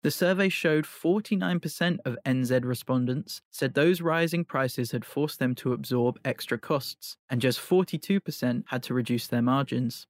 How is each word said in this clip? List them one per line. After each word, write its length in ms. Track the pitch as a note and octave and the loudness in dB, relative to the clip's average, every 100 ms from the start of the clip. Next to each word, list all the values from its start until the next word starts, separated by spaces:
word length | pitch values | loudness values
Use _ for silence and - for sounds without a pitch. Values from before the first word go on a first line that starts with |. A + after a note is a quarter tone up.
The 80 | D3+ | 0
survey 380 | - F3+ F#3 G3 | 2 2 4 2
showed 360 | F3+ E3+ D#3 D#3 | 2 2 2 0
forty-nine 760 | - E3 G3 G#3+ G3+ F#3 F3 | -4 0 0 2 0 2 0
percent 400 | D#3+ - F3 E3 | -2 -2 0 0
of 140 | - A#2 - | -4 -4 0
N 180 | C3 | 0
Z 160 | B2 B2+ | 2 2
respondents 800 | B2 B2 - C3 B2 C3 - - _ | 2 -4 -2 0 0 -2 -4 -14 _
said 240 | - C3+ | -4 -2
those 280 | C3+ D#3 F3+ | 4 4 4
rising 420 | E3 D#3+ E3 E3+ | 2 2 2 0
prices 480 | E3+ C3+ C3 - B2 | -2 0 0 0 -2
had 140 | B2 - | -4 -4
forced 340 | - D3+ - | -2 -2 0
them 160 | B2+ B2+ | -2 0
to 160 | - | -2
absorb 480 | B2 C3+ B2 A#2+ B2 - | -2 0 2 2 0 -4
extra 320 | A2+ - A#2 | -6 -4 -6
costs, 580 | - D3 C3 - - - _ | -2 -4 -4 -12 -16 -18 _
and 100 | C3 | 0
just 220 | B2+ A#2+ | 2 0
forty-two 580 | - F#3 F#3 D#3+ - G3 | 2 2 2 -2 -2 -2
percent 460 | - - B2 B2 - | -2 -4 -2 -2 -2
had 160 | B2+ | -6
to 100 | - | -2
reduce 340 | B2+ A#2 B2 - | -2 0 0 0
their 140 | B2 | 0
margins. 680 | A#2+ C3 C3+ A#2 B2 - - | 2 2 0 -2 -2 -4 -16